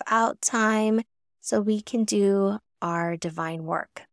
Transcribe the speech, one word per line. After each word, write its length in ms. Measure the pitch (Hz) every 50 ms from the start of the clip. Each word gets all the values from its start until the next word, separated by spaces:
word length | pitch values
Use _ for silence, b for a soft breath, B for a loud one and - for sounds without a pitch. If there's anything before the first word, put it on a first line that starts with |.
| -
out 340 | - 220 226 226 - - -
time 600 | - - - 226 220 220 220 214 220 220 220 226 226 - _ _ _ _ _ _
so 180 | - - - 214
we 220 | 202 214 214 208
can 220 | - - - 226 220
do 560 | - 220 208 202 196 196 196 196 196 202 - - _ _ _
our 360 | 180 170 170 170 170 170 170
divine 460 | 165 - 165 160 165 165 160 165 165 160
work. 400 | 160 170 - - - _ - - _